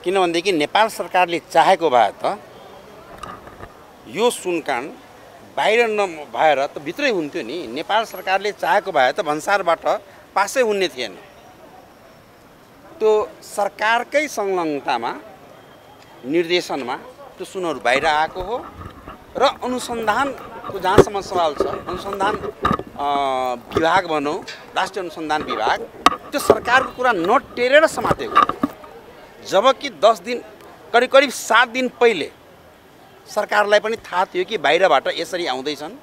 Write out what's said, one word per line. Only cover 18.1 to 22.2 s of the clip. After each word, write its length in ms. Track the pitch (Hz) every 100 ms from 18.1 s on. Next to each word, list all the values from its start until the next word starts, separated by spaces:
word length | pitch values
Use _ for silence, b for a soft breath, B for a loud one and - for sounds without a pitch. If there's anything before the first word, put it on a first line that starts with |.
| 151 156 185
हो 160 | 185 247 - - - - - - - -
र 60 | 262 -
अनुसन्धानको 1120 | 240 254 - 233 220 214 277 240 - - - 196
जहाँसम्म 420 | 180 202 196 202
सवाल 340 | 185 185 165
छ, 80 | 139 135
अनुसन्धान, 680 | - - 185 196 196